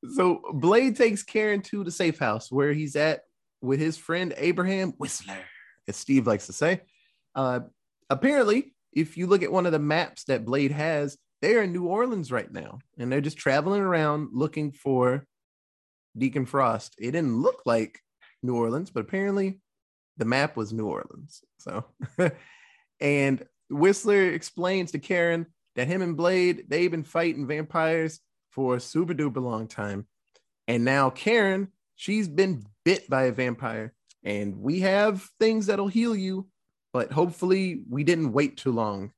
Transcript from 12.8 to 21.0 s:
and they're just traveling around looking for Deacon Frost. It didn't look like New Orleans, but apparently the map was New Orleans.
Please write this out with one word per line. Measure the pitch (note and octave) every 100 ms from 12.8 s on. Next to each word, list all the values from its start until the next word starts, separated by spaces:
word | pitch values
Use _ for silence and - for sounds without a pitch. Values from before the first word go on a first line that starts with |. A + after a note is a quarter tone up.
| - -
and | B2
they're | C3+
just | D3 -
traveling | - C3+ D#3 G3+
around | G3 E3+ D3+ D3+ D3+
looking | A#2+ D#3 D#3 D3+
for | C#3 C#3 C3 B2+ C3 - _ _ _ _ _ _ _ _ A2+
Deacon | C3 C#3+ B2
Frost. | C#3 B2+ A2 - _
It | A#2
didn't | D#3 D3+ A2+
look | E3+ B2+ -
like | A#2 A2 - _ _ _ _
New | B2+ A#2+
Orleans, | A#2 C3 F#3
but | -
apparently | G#2+ F#3+ G3+ G3 G3 F#3+ _ _ _ _ _ -
the | A2+
map | B2+ D3 -
was | G#2+
New | A2 G#2+
Orleans. | C#2+